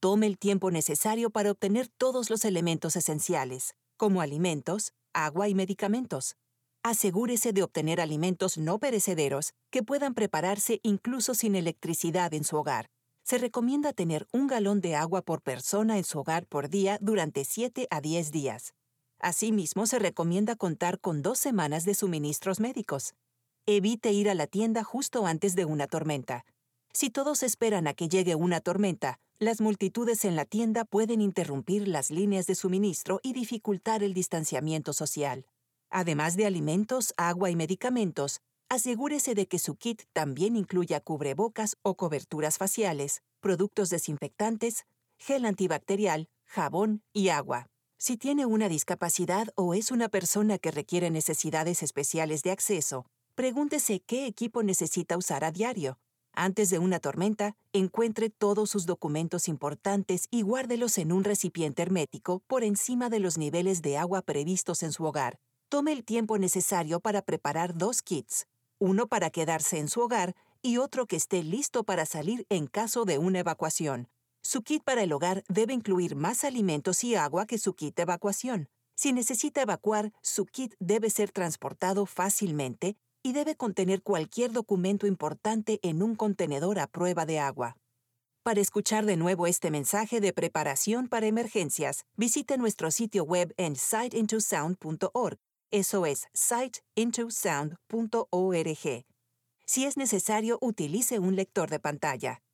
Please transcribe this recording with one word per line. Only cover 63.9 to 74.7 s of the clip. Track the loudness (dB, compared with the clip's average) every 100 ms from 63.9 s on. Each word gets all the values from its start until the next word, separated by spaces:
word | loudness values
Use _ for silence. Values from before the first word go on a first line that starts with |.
| -2
agua | 0 -2
previstos | -2 -4 -2 -2 -2 -2
en | -4
su | -2
hogar. | -4 -2 -4 -6 _ _ _
Tome | 0 0
el | -2 -2
tiempo | -2 0 2
necesario | 2 2 0 0 0 -2
para | 0 -2
preparar | 0 -4 -2 -2 -2 0
dos | 0 -2
kits, | -2 -6 -4 -6 -8 _ _ _
uno | 2 2 2
para | 0 0
quedarse | -2 0 0 0 -2
en | -2
su | 0
hogar | 0 0 -2 -4 _ _
y | 0 0
otro | 0 -2 -2
que | -2
esté | 0 -2
listo | -2 -4 -2 -2
para | 0 0 0
salir | -2 -4 -4 -2
en | -2 -2
caso | -2 -2 0
de | 2 2
una | 2 2
evacuación. | 0 -2 -2 -2 -2 -4 -8 _ _ _
Su | -4 -4
kit | 0